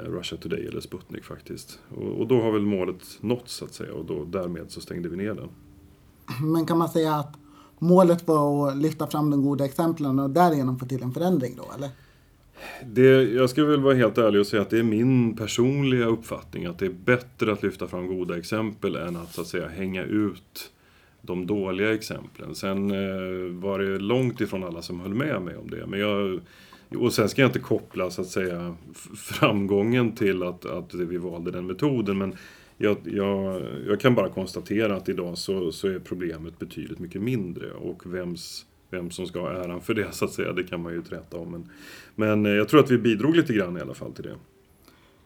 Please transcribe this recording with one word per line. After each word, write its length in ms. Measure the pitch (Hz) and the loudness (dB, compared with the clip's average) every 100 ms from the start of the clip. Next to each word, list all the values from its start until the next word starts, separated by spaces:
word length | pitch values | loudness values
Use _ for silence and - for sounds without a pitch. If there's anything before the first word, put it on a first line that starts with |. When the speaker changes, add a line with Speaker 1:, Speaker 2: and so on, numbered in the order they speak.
| 80 | -8
Speaker 1:
Russia 320 | 87 87 85 | -8 -8 -10
Today 280 | 85 - - | -6 -6 -6
eller 140 | - | -8
Sputnik 440 | - 90 - - | -10 -14 -12 -14
faktiskt. 560 | - 73 - - - - - | -12 -16 -14 -14 -14 -20 -16
Och, 320 | - 101 92 | -8 -6 -4
och 60 | 110 | 2
då 140 | 123 | 2
har 120 | 113 | 4
väl 100 | 107 | 2
målet 560 | 101 101 90 90 - - | 2 0 -2 -6 -12 -8
nåtts 320 | 107 123 - | -2 -2 -4
så 120 | - | -12
att 100 | - | -12
säga, 180 | - 76 | -12 -12
och 120 | 73 | -10
då, 200 | 82 82 | -6 -6
därmed 460 | 76 95 90 85 85 | -4 -6 -4 -8 -10
så 100 | - | -14
stängde 280 | - 87 87 | -10 -8 -6
vi 80 | 87 | -4
ner 180 | 104 | -6
den. 140 | 101 67 - - - - - _ _ - 120 | -6 -10 -16 -20 -20 -20 -20 _ _ -12 -4
Speaker 2:
Men 240 | 156 165 156 | 0 2 2
kan 120 | 165 | 2
man 100 | 165 | 2
säga 260 | 170 156 | 2 2
att 220 | 151 143 - - - - - | 0 -2 -10 -20 -20 -20 -2
målet 500 | 165 180 180 170 - | 6 8 10 6 4
var 400 | 156 143 143 143 | 4 4 2 2
att 80 | 135 | 2
lyfta 300 | 156 151 151 | 0 0 -4
fram 240 | 151 151 | 0 2
de 120 | 143 | 4
goda 220 | 139 120 | 2 2
exemplen 540 | 139 135 165 160 143 131 | 0 0 0 2 0 2
och 120 | 139 | 2
därigenom 480 | 147 180 151 131 127 | 4 6 4 0 -2
få 80 | 127 | -4
till 160 | 131 | -4
en 100 | 123 | -4
förändring 420 | 135 175 170 123 - | 0 2 2 0 -6
då, 160 | - 120 | -12 -10
eller? 140 | 139 - - _ _ _ _ - - - | -10 -12 -20 _ _ _ _ -18 -16 -14
Speaker 1:
Det, 380 | 131 110 131 131 | -4 8 10 10
jag 280 | 120 120 127 | 6 4 2
ska 140 | 135 | 4
väl 160 | 151 147 | 4 6
vara 140 | 135 | 6
helt 240 | 131 113 107 | 6 6 6
ärlig 220 | 113 101 | 6 6
och 60 | 101 | 4
säga 160 | 110 | 2
att 80 | 98 | 2
det 80 | 113 | 2
är 40 | |
min 540 | 117 107 123 127 117 110 | 4 4 4 6 4 0
personliga 720 | 107 - 123 143 135 127 117 | -4 2 2 2 2 2 2
uppfattning 600 | 113 - - - 90 87 | 0 -2 -10 -10 -8 -8
att 120 | 87 | -4
det 80 | 95 | -4
är 80 | 90 | -2
bättre 480 | 92 123 - - 110 | 2 2 2 -2 0
att 100 | 101 | 0
lyfta 240 | 98 - 90 | -2 -4 -8
fram 200 | 92 90 | -6 -4
goda 320 | 92 87 87 | -4 -4 -4
exempel 580 | 85 110 110 104 98 76 | -4 -2 -2 -4 -4 -4
än 200 | 85 87 | -6 -8
att, 160 | 85 | -8
så 80 | - | -8
att 60 | 85 | -6
säga, 220 | 90 78 | -6 -6
hänga 360 | 82 95 95 | -6 -6 -4
ut 680 | 78 107 104 87 _ - - _ _ _ _ _ | -2 0 0 -2 _ -18 -18 _ _ _ _ _
de 240 | - 90 90 | -8 -6 -2
dåliga 480 | 104 95 92 107 | -2 -2 0 0
exemplen. 600 | 110 - 73 - - - | 0 -4 -10 -12 -14 -12
Sen, 360 | 78 98 95 101 | -6 -2 0 0
eh, 600 | 98 98 95 92 92 90 | -2 -2 -4 -6 -6 -6
var 260 | 90 98 98 | -6 -4 -2
det 200 | 98 95 | 0 -2
långt 420 | 98 123 127 107 | 0 2 0 -2
ifrån 240 | 104 95 | -4 -4
alla 180 | 90 82 | -6 -8
som 180 | - 90 | -10 -8
höll 140 | 95 | -4
med 280 | 104 147 110 | -4 -2 -4
mig 140 | 87 - | -6 -10
om 140 | - | -12
det, 160 | 82 82 | -10 -6
men 140 | 98 | -2
jag 400 | 104 101 98 90 - - - - - - | 0 2 0 -2 -8 -20 -20 -20 -10 0
och 160 | 120 | 0
sen 160 | - 104 | 2 2
ska 140 | - | 4
jag 60 | 131 | 4
inte 100 | 127 | 4
koppla, 520 | - 107 - 95 90 | 0 -2 -2 -6 -4
så 100 | 87 | -4
att 60 | 90 | -6
säga, 480 | - 92 87 87 85 - | -2 -2 -4 -8 -10 -16
f-, 180 | - - 107 | -20 -18 -16
framgången 960 | - - 139 104 98 101 110 127 117 | -8 0 2 2 2 2 4 2 2
till 300 | 110 101 92 | 2 0 0
att, 240 | 90 87 - | -2 -6 -8
att 280 | 85 87 | -8 -8
vi 220 | 90 85 87 | -6 -4 -4
valde 340 | 90 85 87 | -6 -6 -6
den 160 | 90 92 | -6 -6
metoden, 520 | 92 147 127 101 98 | -2 0 2 0 0
men 160 | 95 90 - - - - | -2 -6 -16 -20 -18 0
jag, 200 | 104 101 | 0 2
jag, 580 | 85 101 98 98 95 92 62 67 98 | -2 -2 0 0 -2 -4 -6 -6 -2
jag 140 | 104 | 4
kan 140 | 131 | 6
bara 140 | 117 92 | 6 2
konstatera 680 | 95 92 90 85 104 110 95 | -2 -6 -8 -4 0 0 -2
att 120 | - | -4
idag 300 | 92 87 85 | -4 -4 -6
så, 340 | - 95 85 | -4 -2 -2
så 160 | - 98 | -2 -4
är 100 | 90 | -4
problemet 600 | 87 90 87 78 82 82 | -8 -6 -6 -8 -12 -12
betydligt 400 | 82 - 73 - | -12 -10 -10 -10
mycket 240 | 87 95 | -10 -6
mindre. 500 | 113 123 90 - - | -2 -2 -4 -8 -12
Och 420 | - 87 87 90 | -10 -10 -10 -10
vems, 520 | 92 87 85 - - - _ - | -8 -6 -8 -12 -16 -18 _ -12
vem 200 | 92 87 | -8 -8
som 160 | 90 90 | -8 -8
ska 140 | 87 | -6
ha 100 | 85 | -6
äran 300 | 92 90 87 | -6 -6 -6
för 140 | - | -2
det, 200 | 110 90 | 0 -2
så 100 | - | -2
att 80 | 95 | -4
säga, 200 | - 92 | -2 -4
det 100 | 87 | -4
kan 200 | 90 87 | -4 -6
man 100 | 85 | -6
ju 100 | 82 | -8
träta 340 | 85 85 80 87 | -8 -12 -12 -12
om. 140 | 85 | -10
Men, 180 | 85 85 - - - - | -12 -14 -18 -20 -20 -12
men, 320 | - 107 107 104 | -2 2 4 4
eh, 60 | |
jag 160 | 101 107 | 4 6
tror 120 | 151 | 6
att 100 | 131 | 6
vi 80 | 123 | 4
bidrog 380 | 113 107 135 165 | 4 2 4 4
lite 160 | 156 | 4
grann 240 | 107 90 87 | 2 0 -4
i 40 | |
alla 140 | 67 | -8
fall 180 | - - | -10 -12
till 120 | - | -12
det. 100 | - 57 - _ _ _ _ _ _ _ | -14 -14 -18 _ _ _ _ _ _ _